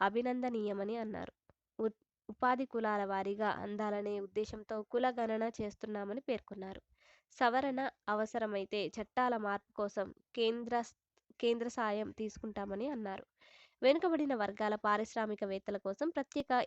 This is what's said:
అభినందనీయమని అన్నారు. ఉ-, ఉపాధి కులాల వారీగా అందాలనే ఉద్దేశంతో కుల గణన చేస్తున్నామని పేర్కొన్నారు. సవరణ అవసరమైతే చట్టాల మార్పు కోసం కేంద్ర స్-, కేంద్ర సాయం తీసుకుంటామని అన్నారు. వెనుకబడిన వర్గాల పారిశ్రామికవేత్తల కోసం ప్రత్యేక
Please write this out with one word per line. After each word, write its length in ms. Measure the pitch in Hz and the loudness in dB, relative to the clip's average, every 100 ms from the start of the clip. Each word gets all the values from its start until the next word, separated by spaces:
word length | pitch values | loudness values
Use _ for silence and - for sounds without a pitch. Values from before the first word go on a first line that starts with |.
అభినందనీయమని 960 | 196 220 247 247 247 233 208 196 196 233 | 2 2 0 0 -2 0 -2 -2 -2 -4
అన్నారు. 360 | 214 190 - - _ _ _ - | -6 -6 -10 -14 _ _ _ -2
ఉ-, 180 | 220 - _ _ - | -2 -2 _ _ -16
ఉపాధి 360 | 208 247 254 269 | 0 2 2 0
కులాల 360 | 233 220 208 | -2 0 0
వారీగా 460 | 196 196 196 202 208 - | 0 -2 -2 0 0 0
అందాలనే 560 | 208 208 214 208 208 208 | -4 -2 -2 -2 -2 -4
ఉద్దేశంతో 560 | 196 214 214 220 208 220 | -4 -4 -4 -6 -6 -6
కుల 240 | 208 240 254 | -2 2 2
గణన 340 | 247 226 220 226 | 2 0 0 0
చేస్తున్నామని 720 | 226 208 - 220 208 202 233 | -2 -6 -6 -6 -6 -4 -4
పేర్కొన్నారు. 600 | - 214 - 202 190 190 - _ _ _ _ - | -4 -4 -6 -12 -12 -12 -16 _ _ _ _ 0
సవరణ 440 | 247 247 277 254 269 - - | 2 4 2 0 -4 -4 -2
అవసరమైతే 720 | 214 220 240 220 202 196 208 170 | 0 0 -2 -2 -2 -2 -2 -2
చట్టాల 460 | - 202 - 254 233 | -4 -4 2 2 2
మార్పు 360 | 208 202 - | 0 -2 -4
కోసం 340 | - 202 - - - _ | -4 -2 -2 -4 -8 _
కేంద్ర 400 | 247 226 233 226 240 | 0 2 2 0 -2
స్-, 160 | 233 - _ _ _ - | -2 -10 _ _ _ -2
కేంద్ర 280 | 233 233 240 | 2 2 0
సాయం 400 | - 220 208 208 | -2 0 0 -2
తీసుకుంటామని 760 | - 214 - 220 208 202 196 269 | -4 -6 -6 -8 -6 -4 -4 -4
అన్నారు. 340 | 262 202 190 - _ - - - _ | -4 -4 -8 -10 _ -20 -20 -20 _
వెనుకబడిన 520 | 254 320 359 320 294 | 6 6 6 4 2
వర్గాల 400 | 247 202 208 214 208 | 2 0 0 0 2
పారిశ్రామికవేత్తల 1000 | 214 208 220 233 214 208 196 190 - 202 | 4 4 2 -2 -2 -2 -2 -2 -4 -4
కోసం 320 | 196 202 311 | -4 -2 0
ప్రత్యేక 420 | 302 269 294 277 254 | 0 -2 -4 0 2